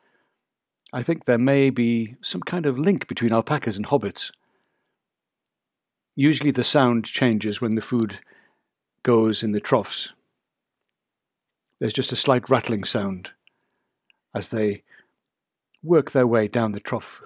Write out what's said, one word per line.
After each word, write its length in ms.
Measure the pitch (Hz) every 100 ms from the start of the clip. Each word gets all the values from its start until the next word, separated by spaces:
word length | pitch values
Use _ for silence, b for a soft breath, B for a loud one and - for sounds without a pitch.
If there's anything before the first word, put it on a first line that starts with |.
| _ _ _ _ _ _ _ _ -
I 100 | 131
think 220 | 131 165
there 140 | - 120
may 320 | 127 139 135
be 460 | 123 117 117 110 127
some 220 | - 90
kind 240 | - 180 151
of 120 | 123
link 300 | 165 160 -
between 240 | - 120
alpacas 440 | 113 - 151 - 101
and 100 | 107
hobbits. 440 | 143 101 - - - _ _ _ _ _ _ _ _ _ _ _ _ _ _ _ _ _
Usually 360 | - 143 139 147
the 140 | 127
sound 400 | 117 147 127 117
changes 560 | 104 - 127 107 107 104
when 140 | 117
the 60 | 110
food 400 | - 123 110 - b b b b b _ _ _
goes 400 | - 117 110 104
in 100 | 110
the 80 | 104
troughs. 520 | - 123 98 - - - _ _ _ _ _ _ _ _ _ _ _ _ _ _ _ -
There's 140 | 123
just 200 | 120 127
a 40 | 123
slight 320 | 139 127 -
rattling 360 | 131 - 107
sound 480 | 92 113 101 92 90 - _ _ _ _ _ _ _ _ _
as 180 | 104 -
they 340 | 113 104 101 _ b b b b _ _ _ _ _
work 260 | 160 170 -
their 160 | 135 123
way 220 | 117 107
down 240 | 120 110
the 80 | 101
trough, 400 | - 117 - -